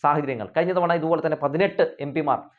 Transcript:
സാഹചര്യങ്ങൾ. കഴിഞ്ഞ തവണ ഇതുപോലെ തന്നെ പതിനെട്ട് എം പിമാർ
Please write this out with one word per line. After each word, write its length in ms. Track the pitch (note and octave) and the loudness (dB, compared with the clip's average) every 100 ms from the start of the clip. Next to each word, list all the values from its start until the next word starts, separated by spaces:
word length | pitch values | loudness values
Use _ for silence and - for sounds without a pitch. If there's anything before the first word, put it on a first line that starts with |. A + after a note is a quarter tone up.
സാഹചര്യങ്ങൾ. 440 | D3 D3 C#3 A#2+ G2+ D#3+ | 0 2 0 -6 -4 -2
കഴിഞ്ഞ 180 | F3 F3+ | 0 2
തവണ 140 | F3 E3+ | 2 0
ഇതുപോലെ 220 | D#3+ E3 D#3+ | 0 0 0
തന്നെ 140 | D3+ | -2
പതിനെട്ട് 420 | C#3+ D#3 G3 - E3 - C#3+ | -2 0 0 2 -2 -2 -6
എം 60 | C3+ | -2
പിമാർ 240 | D3 B2 - | 0 -2 -4